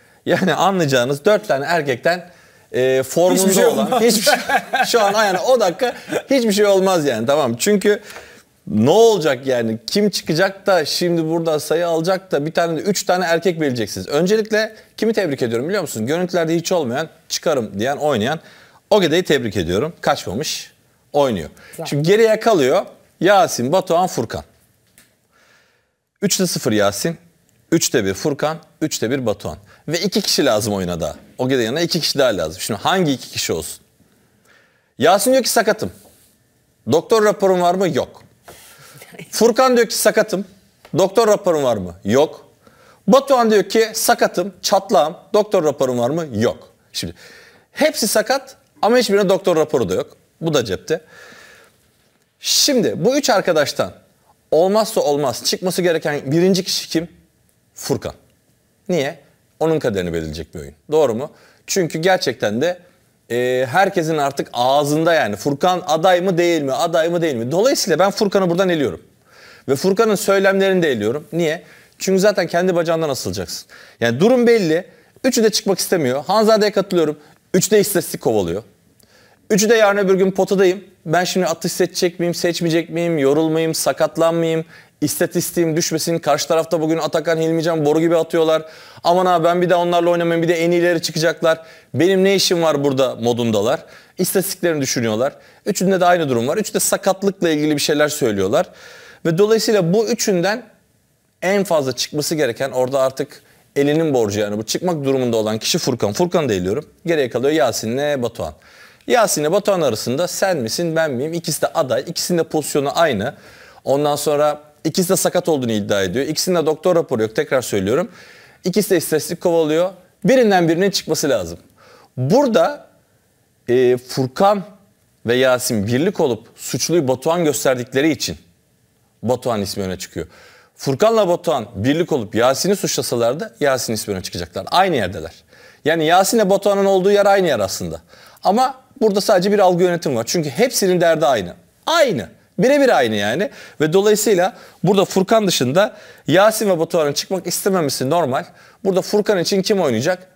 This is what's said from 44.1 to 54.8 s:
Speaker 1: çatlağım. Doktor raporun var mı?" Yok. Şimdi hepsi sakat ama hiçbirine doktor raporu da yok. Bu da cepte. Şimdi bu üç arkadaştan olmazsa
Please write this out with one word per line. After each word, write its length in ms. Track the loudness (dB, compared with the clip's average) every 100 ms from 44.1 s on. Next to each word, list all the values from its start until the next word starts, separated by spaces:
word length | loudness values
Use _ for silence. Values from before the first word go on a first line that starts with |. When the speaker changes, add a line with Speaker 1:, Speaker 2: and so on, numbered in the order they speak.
| 2 0 -2 -6 -6
Speaker 1:
çatlağım. 560 | 0 0 2 0 0 -4 -2
Doktor 300 | -2 0 0
raporun 360 | 0 0 -2 0
var 100 | -2
mı?" 180 | -2 -4
Yok. 360 | -2 -2 -2 -14 _ _
Şimdi 200 | -10 -10 -14 -20 -20 -20 _ _
hepsi 360 | -2 -2 0 -2
sakat 520 | -2 0 -4 -4 -20 _ -2
ama 160 | 2 2
hiçbirine 320 | 2 2 2
doktor 280 | 2 2 2
raporu 320 | 2 0 0
da 40 |
yok. 240 | -2 -4 -12 _ -8
Bu 120 | -2
da 120 | -2 -2
cepte. 360 | -6 -6 -8 _ -20 -20 -20 -20 -20 _ _ _ _ _ _ _ _
Şimdi 640 | -4 0 2 2 0 0 0
bu 120 | 0
üç 120 | 0
arkadaştan 640 | 0 2 0 0 -2 -6 -6 _ _ _ _ -2
olmazsa 500 | 2 2 2